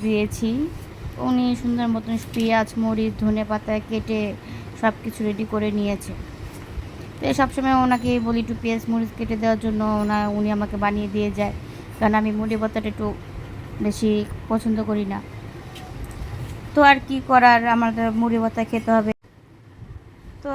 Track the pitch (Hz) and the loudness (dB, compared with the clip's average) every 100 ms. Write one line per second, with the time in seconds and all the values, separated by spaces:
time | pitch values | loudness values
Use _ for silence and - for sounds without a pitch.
0 | 220 214 208 - 226 247 320 - - - | 2 2 2 0 0 0 -2 -4 -12 -12
1 | - - 254 247 247 240 240 240 233 226 | -12 -4 0 2 2 0 0 0 2 0
2 | 226 226 - - 226 226 220 226 226 220 | 0 -4 -2 0 2 2 2 0 0 2
3 | 220 208 214 214 208 214 214 214 208 220 | 0 0 0 2 0 -4 -2 -4 -2 -4
4 | 214 214 208 - - - - - 226 220 | -2 -2 -2 -6 -10 -12 -12 0 0 0
5 | 226 - 214 202 220 214 214 208 202 196 | -8 -4 -2 -2 -2 0 0 0 0 -2
6 | - 190 - - - - - - - - | -6 -10 -10 -12 -14 -14 -12 -10 -10 -12
7 | - - 277 262 262 269 262 262 254 247 | -14 -6 -2 2 2 2 2 4 4 2
8 | 247 247 226 233 226 220 233 226 226 226 | 2 0 0 0 -2 -4 -2 -2 0 -2
9 | 226 - 226 220 226 220 226 214 214 208 | -2 -4 -4 0 2 2 0 0 0 2
10 | 208 208 208 208 208 208 208 208 202 208 | 2 2 2 0 0 0 -2 0 0 0
11 | 208 208 208 196 202 - - - - - | -2 0 -2 0 -2 -2 -10 -14 -14 0
12 | 214 214 214 214 220 220 220 220 214 202 | 2 4 2 0 0 0 0 -2 -4 -4
13 | 214 196 - - - - - - 214 - | -4 -4 -10 -12 -12 -12 -12 -2 -2 2
14 | 220 214 208 - - 220 226 214 214 208 | 2 2 0 -8 -2 -2 0 0 0 -2
15 | 196 196 - - - - - - - - | -2 -4 -8 -14 -14 -14 -14 -14 -14 -12
16 | - - - - - - - 294 285 269 | -10 -10 -10 -8 -10 -10 -4 6 8 8
17 | - 269 - 254 247 233 233 233 233 226 | 4 -4 6 8 10 8 6 4 2 2
18 | 226 220 233 226 226 233 220 226 220 226 | 0 2 2 2 0 0 -2 -2 4 4
19 | 214 - _ - - - - - - - | 4 -2 _ -20 -20 -20 -20 -20 -16 -16
20 | - - - - 285 | -18 -20 -20 -12 -6